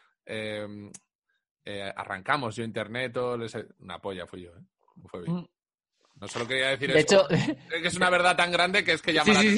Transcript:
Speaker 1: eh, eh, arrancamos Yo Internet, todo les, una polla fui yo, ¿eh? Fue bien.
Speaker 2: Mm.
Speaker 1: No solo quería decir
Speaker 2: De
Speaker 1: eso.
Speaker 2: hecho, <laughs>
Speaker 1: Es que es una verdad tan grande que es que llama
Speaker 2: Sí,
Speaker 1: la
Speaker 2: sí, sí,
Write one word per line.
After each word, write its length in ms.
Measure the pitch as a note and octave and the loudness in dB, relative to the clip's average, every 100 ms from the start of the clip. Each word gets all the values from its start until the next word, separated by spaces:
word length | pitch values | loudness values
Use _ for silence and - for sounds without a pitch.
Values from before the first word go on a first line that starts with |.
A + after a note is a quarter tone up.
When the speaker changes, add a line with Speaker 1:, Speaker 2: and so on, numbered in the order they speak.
| _ _ - | _ _ -12
Speaker 1:
eh, 640 | A2 G#2+ G#2+ G#2 G#2 G2+ F#2+ _ _ _ _ _ _ | -10 -8 -8 -10 -14 -18 -20 _ _ _ _ _ _
eh, 280 | - G2+ G2 | -14 -12 -10
arrancamos 600 | G2+ G2+ G2 F#2+ C#3+ A#2+ G#2+ | -10 -10 -10 -4 -4 -4 -8
Yo 80 | |
Internet, 480 | A2+ G#2+ G2+ A#2+ B2+ | -8 -8 -8 -6 -6
todo 240 | B2 B2 A#2+ | -4 -4 -6
les, 180 | A2+ A#2 - _ | -8 -10 -14 _
una 180 | G2 E2+ | -16 -12
polla 260 | G2 F#2+ E2 | -10 -10 -12
fui 160 | F#2 | -14
yo, 80 | F2 | -18
¿eh? 120 | F2 F#3 _ _ - F2+ | -20 -20 _ _ -20 -16
Fue 160 | F#2 | -12
bien. 140 | F2+ F3 | -6 -6
Speaker 2:
Mm. 100 | E3 _ _ _ _ _ _ _ | -8 _ _ _ _ _ _ _
Speaker 1:
No 80 | G2+ | -12
solo 180 | A#2 A#2 | -8 -4
quería 220 | C3 C3+ | -2 -2
decir 240 | C3+ C3+ | -2 2
Speaker 2:
De 80 | C#3 | 2
Speaker 1:
eso. 260 | D3+ G3 F#3 | 6 6 6
Speaker 2:
hecho, 0 | |
<laughs> 460 | E3 - D#4 - | 2 0 -4 -6
Speaker 1:
Es 80 | E3 | -4
que 60 | E3+ | -4
es 80 | E3+ | 0
una 120 | F#3 | 4
verdad 280 | F3+ F3 F3 | 6 4 4
tan 160 | F3 | 2
grande 320 | F3 F3 G3 | 2 2 2
que 80 | F3+ | 0
es 100 | D#3+ | 0
que 100 | - | 2
llama 120 | D#3 | 2
Speaker 2:
Sí, 80 | D3+ | 4
Speaker 1:
la 60 | G3+ | 6
Speaker 2:
sí, 80 | |
sí, 40 | G#3+ | 6